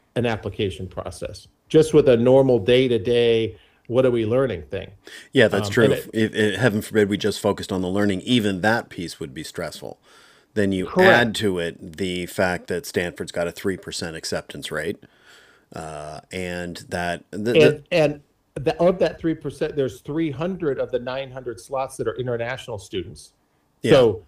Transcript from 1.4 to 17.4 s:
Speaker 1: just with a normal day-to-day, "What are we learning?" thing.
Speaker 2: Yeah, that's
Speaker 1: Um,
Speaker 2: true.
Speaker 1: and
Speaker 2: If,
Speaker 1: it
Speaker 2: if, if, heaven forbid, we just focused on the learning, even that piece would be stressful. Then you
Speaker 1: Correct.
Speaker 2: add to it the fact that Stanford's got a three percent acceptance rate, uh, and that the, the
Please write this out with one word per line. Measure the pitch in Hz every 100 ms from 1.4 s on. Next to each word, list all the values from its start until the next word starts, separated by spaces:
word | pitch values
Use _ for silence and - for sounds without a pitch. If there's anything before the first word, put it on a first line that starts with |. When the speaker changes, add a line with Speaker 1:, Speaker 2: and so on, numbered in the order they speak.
| - _ _
Speaker 1:
just | 156 156
with | 151 131
a | 117
normal | 123 135 135 120
day-to-day, | 98 123 131 113 120 120 117 113 110 - _ _ -
"What | 120
are | 127
we | 120 107
learning?" | 127 131 87 78
thing. | 95 - - - - -
Speaker 2:
Yeah, | 135 107
that's | 101 101
Speaker 1:
Um, |
Speaker 2:
true. | 113
Speaker 1:
and | 107
Speaker 2:
If, | 101 -
Speaker 1:
it |
Speaker 2:
if, | 110 110
if, | 107 107 95
heaven | 123 104
forbid, | - 107 101
we | 98
just | 104 -
focused | 104 95 -
on | 95
the | 90
learning, | 101 104 92
even | 113 123 104 92
that | 107 113 -
piece | - 82 -
would | 76
be | 65
stressful. | - - 78 - 58 - _ - _ _ _
Then | 110 98
you | 95 -
Speaker 1:
Correct. | 139 120
Speaker 2:
add | 117 117 -
to | 104 90
it | 85 - 87 87
the | 92 90 87
fact | - 92 87 -
that | 87
Stanford's | - 95 87 - 87
got | 87 85
a |
three | - 101 90
percent | 82 - 87 80
acceptance | - 85 - 73 -
rate, | 76 80 - - _ _ - _ _ _
uh, | - 78 76 76 76 -
and | 92 90 87 87 85 -
that | 90 87 87 -
the, |
the | 101